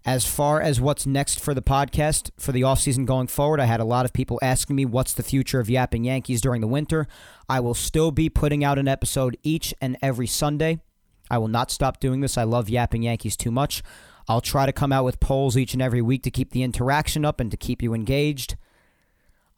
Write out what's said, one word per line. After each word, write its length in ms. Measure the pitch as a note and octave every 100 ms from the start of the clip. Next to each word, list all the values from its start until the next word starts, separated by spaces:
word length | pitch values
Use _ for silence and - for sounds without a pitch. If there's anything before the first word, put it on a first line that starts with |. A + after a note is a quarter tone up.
As 220 | - B2+ -
far 340 | - D3 D3+
as 200 | D#3+ B2
what's 260 | C3 C#3+ C#3
next 320 | C3+ C#3+ -
for 140 | -
the 100 | C3+
podcast, 680 | - C#3 C#3 - D3+ D3+ - -
for 140 | -
the 100 | B2+
offseason 420 | C3 C3+ - B2+
going 220 | B2+ C3 B2+
forward, 340 | - D3 D3+
I 60 | A#2+
had 140 | A2+
a 40 |
lot 220 | A2 A#2+ B2+
of 60 |
people 260 | - B2+ A#2+
asking 360 | C3 A#2+ - C#3
me 100 | C3
what's 260 | A#2+ B2+
the 100 | -
future 380 | - C3+ B2+ C3
of 80 | A2
Yapping 360 | B2+ B2 A#2
Yankees 360 | A#2+ C3 - A#2+
during 200 | C3+ B2
the 60 | A2
winter. 400 | C#3 D3+ D#3+ C#3+ - - - -
I 120 | C3
will 140 | A#2+
still 360 | A#2+ - D#3 D#3+
be 200 | C#3+ D#3+
putting 340 | - D3+ D3
out 140 | C#3+ C#3
an 100 | C#3
episode 480 | C3+ - C#3 C3 A#2
each 320 | D3+ D#3+ - -
and 180 | C3 B2+
every 260 | C3+ B2 A#2
Sunday. 540 | - D3 D3 D#3+ E3 _ _ _ _ -
I 60 | A#2+
will 120 | A2
not 220 | A#2 C3
stop 300 | - C3+ -
doing 200 | C3+ C3
this. 180 | C#3 -
I 60 |
love 260 | A2+ A#2+ G2+
Yapping 320 | A#2+ A#2+ A#2
Yankees 340 | A#2 A#2 G#2+ -
too 140 | A#2+
much. 320 | A#2+ D3 - - - - - -
I'll 120 | A#2
try 260 | - D3 C3+
to 60 |
come 200 | - C#3+
out 120 | C3+
with 160 | B2+ -
polls 380 | - C3+ C3+ A#2+
each 160 | B2
and 80 | B2+
every 180 | C3 A#2+
week 220 | A#2 C3
to 80 | B2+
keep 220 | B2 C3
the 100 | B2
interaction 640 | B2+ - B2 C#3+ D3+ D#3
up 160 | D3+ -
and 100 | A2+
to 60 | G#2+
keep 260 | - B2
you 100 | B2
engaged. 640 | A2+ A2 C#3 D3 C#3 - - - _ _ _ _ _ _ _ _